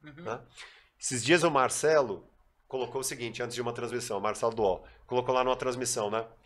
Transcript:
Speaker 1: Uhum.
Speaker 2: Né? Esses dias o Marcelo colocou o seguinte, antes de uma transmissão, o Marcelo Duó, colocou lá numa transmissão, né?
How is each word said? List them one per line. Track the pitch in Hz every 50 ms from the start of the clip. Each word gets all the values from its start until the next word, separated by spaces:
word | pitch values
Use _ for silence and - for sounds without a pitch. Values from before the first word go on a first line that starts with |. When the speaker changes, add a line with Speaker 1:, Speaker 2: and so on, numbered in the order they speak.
| - 151
Speaker 1:
Uhum. | 139 156 170
Speaker 2:
Né? | 107 117 123 123 - _ - - - - - _ _ _ _
Esses | - - 131 120 117
dias | 135 170 175 156
o | 165
Marcelo | 147 135 127 117 - - - 151 160 151 135 110 98 - - - _ _ _ _ _ _ _ -
colocou | 131 131 123 120 - 135
o | 127
seguinte, | - 151 127 120 117 107 -
antes | 123 117 -
de | 120
uma | 120 120 117
transmissão, | 120 120 113 117 123 110 - 107 98
o |
Marcelo | 101 107 101 - - 117 113
Duó, | 113 107 95 90 87 - - - - - -
colocou | 123 123 123 131 131
lá | 127 127
numa | 127 127
transmissão, | 127 127 127 123 127 123 113 - 120 107 104
né? | 107 113 113 - - - _